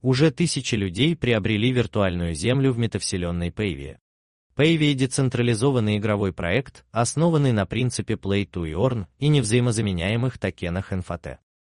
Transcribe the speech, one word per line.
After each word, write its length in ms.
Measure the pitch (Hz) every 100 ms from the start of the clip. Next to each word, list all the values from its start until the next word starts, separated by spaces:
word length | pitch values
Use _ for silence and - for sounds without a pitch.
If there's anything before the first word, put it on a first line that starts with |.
Уже 300 | 127 127 160
тысячи 440 | - 175 143 - 110
людей 400 | 98 87 147 165
приобрели 560 | 123 113 98 104 123
виртуальную 640 | 123 117 107 95 87 85
землю 400 | 78 98 135 135
в 60 | 117
метавселенной 720 | 117 101 - 95 87 87 87
Pavia. 480 | - 104 69 69 - _ _ _ _ _ -
Pavia — 360 | 151 165 151 135
децентрализованный 1000 | 131 - 131 120 120 110 135 127 107 104
игровой 360 | 107 101 101
проект, 500 | 85 85 110 - - _
основанный 600 | 110 120 - 170 156 139
на 120 | 110 95
принципе 500 | 107 127 - - 110
"play 340 | 98 98 98
to 140 | 90 82
earn" 320 | 78 131 120 90 _
и 80 | 143
невзаимозаменяемых 1080 | 147 110 123 123 110 107 90 87 113 127 -
токенах 520 | 98 - 87 87 -
Н 80 | 92
Ф 120 | - 87
Т. 160 | 76 64 _ _